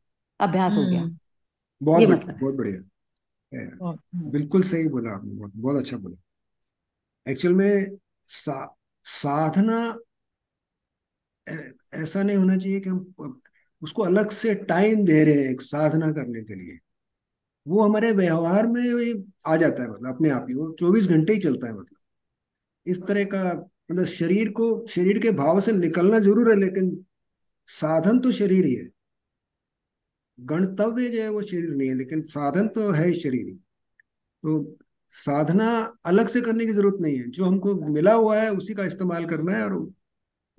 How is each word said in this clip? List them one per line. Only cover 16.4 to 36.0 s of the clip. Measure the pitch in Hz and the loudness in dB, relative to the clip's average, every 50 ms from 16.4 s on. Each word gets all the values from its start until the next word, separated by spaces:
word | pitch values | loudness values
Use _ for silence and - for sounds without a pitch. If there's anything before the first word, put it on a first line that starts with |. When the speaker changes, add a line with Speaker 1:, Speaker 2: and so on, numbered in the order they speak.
Speaker 3:
के | 107 107 101 | -10 -12 -14
लिए। | 92 90 85 85 82 _ _ _ _ _ _ _ _ _ _ _ _ _ _ _ _ _ | -14 -14 -16 -18 -20 _ _ _ _ _ _ _ _ _ _ _ _ _ _ _ _ _
वो | 143 180 214 | -2 2 2
हमारे | 214 208 214 214 233 233 | 4 4 4 2 2 2
व्यवहार | 214 196 185 170 160 165 165 165 185 208 226 | 2 2 2 2 2 2 2 2 2 2 2
में | 233 233 247 247 240 240 | 2 0 0 0 0 0
भी | 240 233 233 233 202 - - _ _ - | 0 -2 -2 -4 -6 -10 -14 _ _ -2
आ | 156 160 | 0 2
जाता | 165 165 139 - 120 123 | 4 4 2 0 -2 -6
है, | 113 | -8
मतलब | 104 101 120 131 127 | -10 -10 -10 -8 -2
अपने | 127 160 151 | 0 0 2
आप | 135 123 - 120 | 0 0 -4 -6
ही, | 127 | -6
वो | 139 160 160 160 - | -6 -6 -8 -6 0
चौबीस | 175 175 202 226 196 | 2 4 4 4 4
घंटे | 180 165 160 160 185 214 | 4 4 4 4 2 2
ही | 202 | 0
चलता | 185 151 127 127 127 | 0 -2 -2 -2 -6
है। | 117 110 | -10 -12
मतलब | 98 85 - _ _ _ _ _ _ _ _ _ _ _ _ _ _ _ _ _ _ _ | -14 -16 -20 _ _ _ _ _ _ _ _ _ _ _ _ _ _ _ _ _ _ _
इस | 170 180 180 - | -6 -6 -4 -4
तरह | - 202 202 196 | -2 -2 -2 -2
का, | 196 202 190 185 180 170 - - - _ _ _ - | -2 -2 -2 -2 -2 -2 -4 -8 -14 _ _ _ -6
मतलब | 170 180 175 | -2 -2 -2
शरीर | - - - 170 170 185 214 226 - | -2 -2 -2 0 2 2 2 2 0
को, | 214 226 226 233 220 208 - | -2 -2 0 0 -2 -2 -6
शरीर | - - 180 180 190 208 220 | -6 -2 0 2 2 2 2
के | 214 226 | 2 0
भाव | 196 139 139 151 175 196 | 0 2 2 2 2 4
से | 196 233 | 2 2
निकलना | 220 185 170 156 165 175 175 202 226 226 | 2 2 0 0 2 2 4 4 4 6
जरूर | 202 196 214 233 233 226 | 6 6 6 6 6 6
है, | 214 | 6
लेकिन | 196 190 185 185 196 185 180 160 - - _ _ _ _ _ _ _ _ _ _ _ _ | 4 4 2 0 0 -2 -2 -2 -6 -12 _ _ _ _ _ _ _ _ _ _ _ _
साधन | - - - 156 151 160 160 160 202 240 254 | -12 -8 -6 -2 0 0 2 4 4 4 4
तो | 254 254 | 4 2
शरीर | 202 - 202 185 185 185 170 | 0 2 2 4 4 4 4
ही | 139 123 | 2 0
है, | - - - - _ _ _ _ _ _ _ _ _ _ _ _ _ _ _ _ _ _ _ _ _ _ _ _ _ _ _ _ - | -2 -6 -10 -18 _ _ _ _ _ _ _ _ _ _ _ _ _ _ _ _ _ _ _ _ _ _ _ _ _ _ _ _ -14
गणतव्य | 123 131 151 175 190 185 190 202 208 233 233 254 247 240 | -8 -4 -2 0 0 -2 0 -2 -2 -2 0 -2 -2 -2
जो | 233 226 220 | -2 -4 -4
है | 214 | -4
वो | 214 208 | -4 -6
शरीर | 196 185 180 170 170 165 | -6 -6 -6 -6 -6 -4
नहीं | 143 139 135 131 | -4 -2 -2 -2
है, | 131 | -2
लेकिन | 127 131 131 160 156 | -4 -6 -6 -6 -6
साधन | 151 - - 147 143 143 139 185 226 | -6 -6 -6 -4 -4 0 0 0 0
तो | 214 - 226 214 202 | 0 -2 -2 -2 0
है | 170 151 165 180 160 | 0 2 2 2 0
शरीर | - - 139 127 117 95 | -2 -2 -4 -4 -4 -6
ही। | 87 95 - _ _ _ _ _ _ _ _ _ _ _ _ _ _ _ _ - | -8 -12 -16 _ _ _ _ _ _ _ _ _ _ _ _ _ _ _ _ -4
तो | 156 156 151 139 156 - - _ _ _ _ _ | -2 -2 -2 -4 -6 -12 -20 _ _ _ _ _
साधना | _ - - - 143 143 147 156 147 170 208 220 226 233 226 220 - - _ | _ -16 -8 -4 -2 0 0 2 2 2 2 2 2 0 0 -2 -4 -8 _